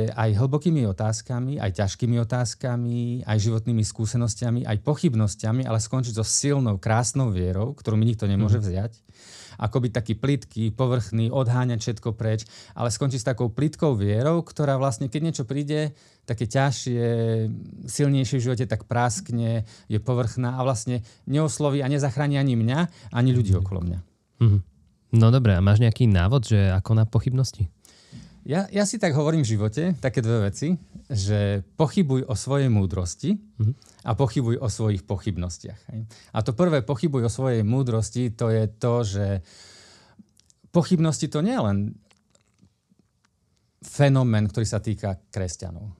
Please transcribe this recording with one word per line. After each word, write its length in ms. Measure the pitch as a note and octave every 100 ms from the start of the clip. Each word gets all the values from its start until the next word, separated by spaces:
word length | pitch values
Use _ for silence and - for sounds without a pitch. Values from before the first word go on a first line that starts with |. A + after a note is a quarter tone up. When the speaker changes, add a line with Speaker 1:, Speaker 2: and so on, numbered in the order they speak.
| A2
Speaker 1:
aj 180 | - A2
hlbokými 480 | G2+ C3 D3 F3+ D#3+
otázkami, 800 | A2+ F#2 A2 A2+ - A#2+ B2+ C#3+
aj 160 | G#2 F2+
ťažkými 400 | G2+ - A#2+ A#2+
otázkami, 1040 | A2+ B2 A#2+ - B2+ A#2+ A#2+ A#2+ A#2+ B2
aj 160 | A2 G#2+
životnými 480 | G#2 A2 A2 A#2 G#2+
skúsenostiami, 800 | - A2 A#2 A#2 - B2 A#2+ A2
aj 160 | G#2+
pochybnostiami, 800 | - D3+ F3 A2+ G#2 - A2 B2
ale 160 | B2+ A2
skončiť 340 | G#2+ C3 B2
so 140 | A2 G#2+
silnou, 480 | - C#3+ C#3 A#2+ F#2+
krásnou 540 | A2 A2 B2 C#3 B2+
vierou, 400 | F#2 F2+ F#2 A#2+
ktorú 220 | C#3+ -
mi 160 | G#2+ A#2
nikto 160 | A2 G2+
nemôže 320 | G2 G#2+ G#2
Speaker 2:
Mhm. 60 | G#2
Speaker 1:
vziať. 260 | F2+ A2+ - _ - - - - -
Ako 200 | A#2+ C3+
byť 120 | A#2+
taký 240 | A#2 A2
plytký, 500 | A2 C3+ C#3+ - A2 A2
povrchný, 600 | A2 C3 B2+ - A2+ A2+
odháňať 480 | C3+ A#2 B2 B2+ A#2
všetko 320 | B2 A2+ A#2
preč, 320 | A2 A2 A2 - - -
ale 160 | - A#2+
skončiť 280 | A2 C#3 B2+
s 80 | C#3
takou 200 | A#2+ A#2+
plytkou 480 | B2 D3+ - D#3+
vierou, 480 | A2+ G2+ G#2 C#3+ E3+
ktorá 320 | D#3+ - C#3+
vlastne, 320 | C3+ C3+ A2+ C3+
keď 140 | D3+
niečo 220 | E3 - A#2+
príde, 480 | C#3 D3 D3+ D3+ - _ _
také 240 | - A2+ A#2
ťažšie, 600 | C3+ C3+ A#2 C3 A#2+ A#2 A#2 A2+ A2+ A2 A#2 A2+ -
silnejšie 560 | B2+ - C#3+ C#3 A#2+ C3+
v 60 |
živote, 220 | A#2+ B2 B2
tak 200 | A2 -
praskne, 800 | A#2+ B2 A2+ - A#2 A2+ A2+ A2 - -
je 120 | A2
povrchná 600 | - B2 C3 C3 B2 C3
a 40 |
vlastne 400 | B2+ A2+ - B2 A2 - -
neosloví 520 | C#3+ D#3 - D3 C#3
a 120 | C3
nezachráni 480 | D3 C#3 C3+ D3 C#3+
ani 160 | C#3
mňa, 240 | A#2 A2+ C#3 F3 - -
ani 200 | A#2 B2+
ľudí 240 | B2 G2+
Speaker 2:
Mhm. 60 | F2+
Speaker 1:
okolo 180 | F#2 F#2
mňa. 160 | F2 F2+ - _ _ -
Speaker 2:
Mhm. 160 | A#2 G2+ - _ _ _ _
No 160 | A2+ A2+
dobre, 240 | C3 A2+
a 80 | F2+
máš 160 | G2 G#2+
nejaký 280 | A#2 - A#2+
návod, 360 | F#2 F#2 C3+
že 140 | G#2+ G#2+ G2
ako 200 | F#2+ -
na 100 | A2 A2
pochybnosti? 640 | A2+ B2+ B2+ B2+ - F2+ - - - - B2 - -
Speaker 1:
Ja, 200 | - D#3+ G3
ja 160 | G3+ G3+
si 80 | A#3
tak 160 | F3+
hovorím 320 | C#3+ D3+ D#3+
v 60 | A#2
živote, 320 | G#2+ G#2+ B2+ F3 D#3+
také 240 | C3 C3
dve 240 | A2+ A#2 G2+
veci, 240 | - D3+ F#3 - -
že 560 | - A2 F#2+ G#2 G2+ G2+ - -
pochybuj 480 | D3+ G3+ D3+ C3
o 80 | C3+
svojej 360 | A#2 - C#3+ C3+
múdrosti 680 | G#2 F#2+ F#2 F2 - D3 G#3 - -
Speaker 2:
Mhm. 140 | A2 C#3 - -
Speaker 1:
a 120 | - G#2
pochybuj 400 | C#3 - A2+ A#2+
o 120 | A#2
svojich 360 | - A2 G2
pochybnostiach, 760 | - F#2+ - F2 F2+ - - G#2 -
hej. 160 | A2 A2+ - -
A 80 | A2+
to 160 | A2 A2+
prvé, 240 | F3+ D3+
pochybuj 440 | A2 C#3+ E3+ C3+
o 40 | A#2
svojej 320 | A#2+ C3 A#2
múdrosti, 720 | G#2 B2+ B2+ A2+ G#2+ A#2+ B2
to 160 | A2+ A#2
je 160 | A2+ G#2+
to, 240 | - B2 A#2+
že 220 | A2 G2 G2 F#2+ - - - - - - _ - _ _ _ _ _
pochybnosti 560 | F3 - F3+ D#3+ C#3+ D#3
to 160 | D3
nie 80 | F#3+
je 80 | B3+
len 180 | A2 G2+ G#2 - _ _ _ _ _ _ F#2 _ _ _ _ _ _ _ _ _ _ _
fenomén, 680 | - - C#3+ C3+ B2 A2 G#2
ktorý 160 | -
sa 160 | G#2+ G#2
týka 400 | A2 G2 G2+ F#2 _
kresťanov, 640 | G2+ F2+ - F2+ E2 G#2+